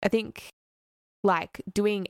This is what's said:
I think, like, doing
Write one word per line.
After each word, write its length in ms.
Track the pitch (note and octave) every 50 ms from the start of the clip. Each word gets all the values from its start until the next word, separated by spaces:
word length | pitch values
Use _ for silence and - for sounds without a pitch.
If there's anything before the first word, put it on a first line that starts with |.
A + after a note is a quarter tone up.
| -
I 60 | G3+
think, 400 | - A3+ G#3+ - - - - - - _ _ _ _ _ _ _ _ _ _ _ _ _ -
like, 380 | G3+ F3+ D#3+ - - - - - - -
doing 320 | G#3 G3+ G#3 G#3 G3 F#3